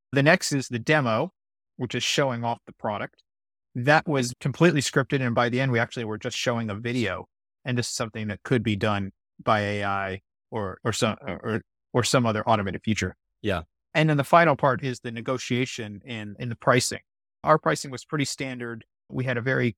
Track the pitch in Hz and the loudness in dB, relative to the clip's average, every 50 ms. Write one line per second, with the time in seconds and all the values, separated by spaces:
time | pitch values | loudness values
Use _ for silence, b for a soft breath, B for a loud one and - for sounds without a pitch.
0 | _ _ - 139 139 156 180 185 - - 151 135 123 - 123 117 123 - 156 151 | _ _ 0 4 6 6 6 4 2 -2 -2 -4 -4 -4 -6 -4 0 2 2 2
1 | 131 117 110 117 160 185 - _ _ _ _ _ _ _ _ - 127 113 - 120 | 2 2 0 0 -2 -4 -6 _ _ _ _ _ _ _ _ -8 -6 -4 -4 -2
2 | - - - 156 143 131 123 117 120 117 117 - _ - - _ - 110 104 98 | -2 0 2 2 2 0 -2 -2 -4 -4 -6 -6 _ -16 -12 _ -4 -4 -4 -4
3 | 120 - _ _ _ _ _ _ _ _ _ _ _ _ - 131 120 143 151 160 | -6 -8 _ _ _ _ _ _ _ _ _ _ _ _ -8 0 2 4 4 4
4 | - 175 143 135 123 120 123 - - 143 - - 165 180 160 147 - - - 143 | 4 2 0 0 0 -2 -4 -4 -6 -4 2 4 4 4 6 4 0 0 0 0
5 | 131 - 147 135 131 120 117 127 120 120 120 127 135 135 120 113 120 - - 127 | 0 2 0 -2 0 0 2 2 2 2 2 0 0 2 2 0 0 -2 -4 -6
6 | 113 107 107 110 - 123 - - - 131 120 117 113 107 98 104 120 120 123 127 | -6 -6 -6 -8 -8 -8 -6 -4 -2 -2 -2 -2 -2 -4 -6 -6 -4 -4 -2 -2
7 | 110 92 90 90 - - _ _ _ _ _ _ - - 123 120 117 - - - | -2 -2 -4 -6 -10 -14 _ _ _ _ _ _ -6 -2 -2 -2 -2 -2 -4 -6
8 | 120 107 - 113 107 107 98 - - - 131 117 107 113 104 95 110 107 104 101 | -6 -6 -6 -6 -6 -6 -6 -6 -2 0 0 2 2 0 0 0 0 0 0 0
9 | 98 98 - _ _ _ _ - - 123 110 104 101 101 104 104 101 101 98 98 | -2 -6 -10 _ _ _ _ -4 0 0 2 2 2 0 -2 -2 -2 -2 -2 -2
10 | 98 95 95 98 - _ _ _ _ _ - 113 101 92 85 - - 117 104 - | -4 -4 -6 -8 -10 _ _ _ _ _ -8 -6 -6 -6 -8 -4 -4 -4 -2 0
11 | 123 110 98 - - - 87 - - 113 107 104 - _ _ _ _ _ - 123 | 0 -2 -2 -4 -8 -10 -10 -8 -4 -4 -4 -4 -6 _ _ _ _ _ 0 0
12 | 113 - - 127 120 113 104 107 - 117 113 104 98 98 90 - - 110 104 - | 2 4 2 4 4 2 0 0 2 2 2 2 2 -2 -6 -2 -2 0 0 0
13 | 95 90 - _ _ _ _ _ - 104 90 87 87 - _ _ _ _ - 160 | -2 -4 -4 _ _ _ _ _ -4 -2 -2 -2 -4 -10 _ _ _ _ 0 2
14 | 156 156 151 143 131 - 180 170 170 160 139 - 151 139 123 - 139 131 123 - | 2 4 2 2 4 6 6 6 8 6 4 4 2 2 2 0 -2 -6 -6 -6
15 | - 123 117 117 117 139 131 123 - - 127 120 131 - - - 110 104 104 95 | -8 -10 -10 -6 -4 -4 -4 -4 -2 -2 0 0 0 -2 -4 -8 -10 -10 -12 -14
16 | - - 117 110 107 104 98 - - 120 110 - - 135 123 127 - - 107 - | -12 -12 -10 -10 -10 -10 -10 -10 -8 -8 -8 0 2 4 4 4 2 0 -4 -8
17 | - _ _ _ _ _ _ _ - 151 156 156 - 165 151 - - 139 127 - | -10 _ _ _ _ _ _ _ 2 2 2 4 2 0 -2 -2 -4 -8 -12 -14
18 | - - 156 151 135 - - - 143 131 127 123 120 117 117 113 - _ _ _ | -10 -4 -2 -2 -2 -2 -4 -6 -8 -8 -8 -8 -8 -10 -10 -12 -14 _ _ _
19 | _ - 139 135 123 131 123 117 113 135 131 131 123 120 - | _ -10 -6 -4 -4 -2 -2 -2 0 0 2 2 2 0 0